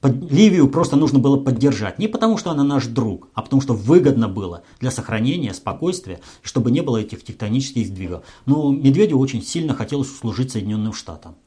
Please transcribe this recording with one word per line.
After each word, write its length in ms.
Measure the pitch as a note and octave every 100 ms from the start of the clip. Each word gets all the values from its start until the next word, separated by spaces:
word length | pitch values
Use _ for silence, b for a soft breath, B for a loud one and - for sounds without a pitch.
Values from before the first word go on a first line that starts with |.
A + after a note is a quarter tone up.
Под-, 300 | D#3 B2+ E3+
Ливию 360 | C#3+ G#3+ F3+ C#3
просто 280 | D#3+ E3 C#3+
нужно 220 | D3 C#3
было 180 | C#3 C#3
поддержать. 600 | C#3 A#2 C#3 A2+ G#2 -
Не 100 | G#3+
потому, 300 | A3 A3+ G#3+
что 120 | F3+
она 140 | D3+
наш 220 | C#3+ C#3+ A#2
друг, 420 | A#2 A2+ F2+ -
а 80 | -
потому, 180 | - C3+
что 140 | C3+
выгодно 540 | A2 G#2 E3+ D3+ B2+ A2
было 340 | F#2+ F#2+ E2+ b b
для 100 | B2+
сохранения 640 | - - A2 A#2+ F3 B2
спокойствия, 680 | F#2 - - E3 F3+ - E2+ B B
чтобы 280 | - - A#2
не 100 | C3+
было 160 | D3 A2+
этих 240 | G#2+ G#2
тектонических 640 | - - G#2+ A#2+ C3+ - G2+
сдвигов. 380 | F#2+ F#2+ E2+ B B -
Но 260 | D3 C#3+
Медведеву 480 | C3+ C3+ C#3 G#3+ C#3
очень 220 | C3+ A2+
сильно 320 | - E3+ D#3
хотелось 340 | - A2 C#3+ C3+
услужить 440 | - A#2 G2+ C3
Соединённым 420 | A#2 G2+ G#2+ G#2+
Штатам. 400 | G#2+ - D#2+ D#2+ D#2+